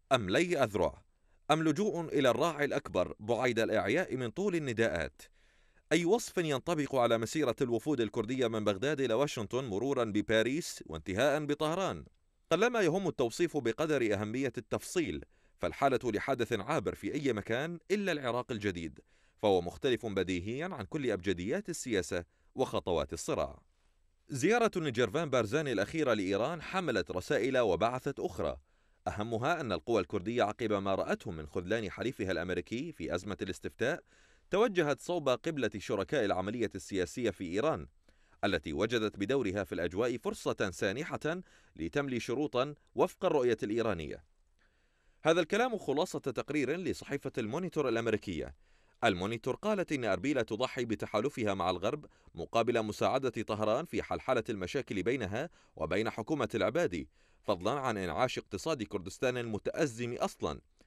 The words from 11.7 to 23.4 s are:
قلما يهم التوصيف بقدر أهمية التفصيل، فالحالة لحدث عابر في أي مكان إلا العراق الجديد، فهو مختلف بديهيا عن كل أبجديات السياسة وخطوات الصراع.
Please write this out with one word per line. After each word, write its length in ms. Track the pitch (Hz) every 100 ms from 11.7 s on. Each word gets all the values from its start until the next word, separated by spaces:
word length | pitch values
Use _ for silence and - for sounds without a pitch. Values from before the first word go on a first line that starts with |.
| 175 185 87 65 _ _ _ _
قلما 300 | 165 233 240
يهم 280 | 175 175 185
التوصيف 480 | - 120 - 170 151
بقدر 580 | 143 - 160 143 117
أهمية 380 | 101 104 123 135 120
التفصيل، 640 | - 110 - 180 131 80 - _ _ _
فالحالة 400 | 87 - 139 123
لحدث 480 | 123 101 - 131 113
عابر 420 | 110 98 151 92
في 200 | - 98
أي 180 | 135 139
مكان 460 | 107 98 117 160 175 -
إلا 220 | 208 190
العراق 400 | 151 127 120 -
الجديد، 480 | 113 101 87 80 - - _ _ _
فهو 180 | 110 92
مختلف 460 | 87 - 139 117 113
بديهيا 640 | 95 90 90 95 127 175
عن 120 | 156
كل 260 | 98 160 127
أبجديات 580 | 101 92 85 92 175 208
السياسة 560 | 160 - 101 85 90 - _ _
وخطوات 580 | - 127 107 - 82 71
الصراع. 500 | 82 - 123